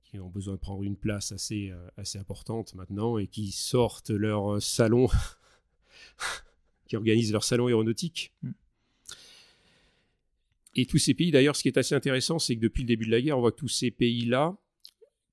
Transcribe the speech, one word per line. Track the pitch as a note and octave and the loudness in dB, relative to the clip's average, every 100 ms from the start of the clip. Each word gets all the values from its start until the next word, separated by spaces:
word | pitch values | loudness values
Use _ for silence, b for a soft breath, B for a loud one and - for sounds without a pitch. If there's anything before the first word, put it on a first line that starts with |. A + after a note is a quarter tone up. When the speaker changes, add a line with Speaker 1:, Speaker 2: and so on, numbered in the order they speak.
Speaker 1:
qui | _ G2+ | _ -16
ont | F2+ | -12
besoin | F#2 G2 G2 | -10 -8 -8
de | |
prendre | - G2 | -8 -6
une | G2+ G2+ | -6 -4
place | A2 G#2 - | -4 -4 -6
assez, | G2 - G#2+ G2 | -10 -8 -6 -8
euh, | F2+ F2 - | -12 -18 -14
assez | G2+ G2+ | -12 -10
importante | G2+ G2+ - A2+ G2+ F#2 | -10 -12 -8 -8 -8 -12
maintenant | F2+ G2+ A2+ A2+ | -10 -4 -2 0
et | G2 | -4
qui | - G#2 | -6 -6
sortent | - - B2 A#2 - - | -6 0 2 2 0 -4
leur, | G#2+ G#2+ G#2 G2+ G#2 | -2 0 0 0 -2
euh, | |
salon, | - - A2+ A#2+ B2+ - B B B B _ _ _ | -2 4 6 6 6 4 B B B B _ _ _
<laughs> | - - _ - - - _ _ _ _ | -20 -20 _ -10 -10 -14 _ _ _ _
qui | A2+ | -2
organisent | A2 A2 A2+ | 2 4 4
leur | G#2+ - | 0 0
salon | B2 B2 | 0 2
aéronautique. | A#2 A2 A2+ E3+ - - _ | 2 2 -2 -4 -8 -12 _
Speaker 2:
Mm. | C#3 - _ _ _ _ - B B B B B B B B B B B _ _ _ _ _ - | -12 -12 _ _ _ _ -20 B B B B B B B B B B B _ _ _ _ _ -2
Speaker 1:
Et | B2+ | 0
tous | D#3 | 2
ces | - | 2
pays, | C3+ E3+ | 2 4
d'ailleurs, | D3 C#3+ C#3+ | 6 6 2
ce | |
qui | C#3 | 0
est | C3 | 2
assez | B2+ C#3+ | 2 0
intéressant, | C#3 C3 - E3 | 0 -2 0 -2
c'est | - A#2 | -2 0
que | |
depuis | A2 - | 0 -2
le | B2 | 0
début | A#2 A2 | 0 2
de | |
la | A2 | 2
guerre, | C#3 C#3 | 2 2
on | |
voit | A#2+ | 2
que | - | 0
tous | B2 | -6
ces | - B2 | -2 -4
pays-là, | - B2 A#2+ A#2 B2+ D#3 G3 _ _ _ _ _ _ _ | 0 0 0 0 2 0 -2 _ _ _ _ _ _ _